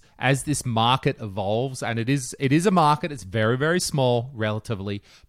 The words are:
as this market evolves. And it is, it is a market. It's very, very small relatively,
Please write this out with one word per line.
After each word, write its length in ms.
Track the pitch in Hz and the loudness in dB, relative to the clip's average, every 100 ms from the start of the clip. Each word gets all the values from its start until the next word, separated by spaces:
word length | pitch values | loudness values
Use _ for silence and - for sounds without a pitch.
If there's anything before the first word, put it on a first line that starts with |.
| _ - | _ -4
as 260 | 127 135 | 0 0
this 220 | 147 143 127 | 0 -4 -2
market 520 | 113 117 131 143 - | 2 2 2 0 -4
evolves. 640 | 113 95 98 110 135 131 | -8 -6 -2 -2 -2 -6
And 160 | 113 113 | -6 -4
it 80 | 117 | 0
is, 260 | 139 123 - | -2 -2 -4
it 140 | 135 | 2
is 120 | 151 196 | 4 4
a 60 | |
market. 400 | 185 151 147 175 | 4 4 4 0
It's 120 | 139 | -8
very, 340 | 95 110 110 127 | -6 0 2 2
very 240 | 151 180 | 0 0
small 480 | - 147 127 120 127 | 0 0 2 2 -2
relatively, 680 | 123 107 107 - 101 98 101 _ - | -4 -2 -2 -4 -6 -4 -8 _ -20